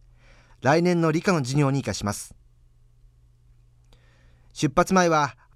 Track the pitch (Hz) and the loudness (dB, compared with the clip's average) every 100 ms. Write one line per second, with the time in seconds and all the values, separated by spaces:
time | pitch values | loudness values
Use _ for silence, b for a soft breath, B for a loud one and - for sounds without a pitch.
0 | b b b b b b 123 160 175 175 | b b b b b b 0 2 2 2
1 | 165 156 208 170 120 139 139 135 117 98 | 0 0 0 0 0 0 0 0 -4 -6
2 | 104 - - - _ _ _ _ _ _ | -6 -8 -12 -20 _ _ _ _ _ _
3 | - _ _ _ _ _ _ _ _ b | -20 _ _ _ _ _ _ _ _ b
4 | b b b b b - 151 - 175 190 | b b b b b -4 -2 0 2 2
5 | 175 156 143 - b | 2 0 -2 -6 b